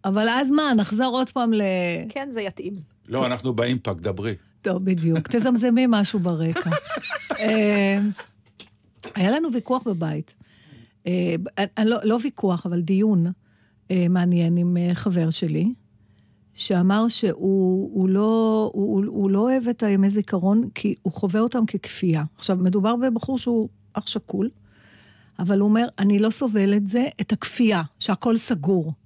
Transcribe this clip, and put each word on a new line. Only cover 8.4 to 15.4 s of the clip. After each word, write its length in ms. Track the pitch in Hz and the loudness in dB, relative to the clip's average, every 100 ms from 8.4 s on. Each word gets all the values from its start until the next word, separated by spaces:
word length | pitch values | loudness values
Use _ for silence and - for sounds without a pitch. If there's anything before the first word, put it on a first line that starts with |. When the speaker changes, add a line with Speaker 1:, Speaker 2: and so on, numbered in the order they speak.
| _ _ - _ _ _ - | _ _ -20 _ _ _ -12
Speaker 1:
היה 160 | 208 190 | -2 0
לנו 220 | 285 320 | 2 0
ויכוח 300 | 233 - 254 | -2 -2 -2
בבית. 520 | 240 175 160 151 - _ - _ - 120 113 _ 180 | -2 -4 -4 -6 -10 _ -20 _ -20 -20 -20 _ -4
אה, 280 | 180 175 170 185 - | -2 0 -2 -6 -4
אני, 100 | 202 - | -4 0
אני 120 | 220 | 0
לא, 80 | 233 | 2
לא 140 | 214 233 | 0 0
ויכוח, 420 | 254 - 196 175 | -2 -4 -2 -2
אבל 160 | 180 175 | -2 -4
דיון, 440 | 165 190 214 190 170 185 _ _ _ _ _ | 0 2 4 2 0 -4 _ _ _ _ _
אה, 140 | 180 175 | 0 2
מעניין 480 | 180 175 175 170 175 | 2 2 2 2 2
עם, 200 | 175 175 | 2 0
אה, 120 | 175 | 0
חבר 340 | 175 208 175 165 | -2 0 0 0
שלי, 440 | 156 | -2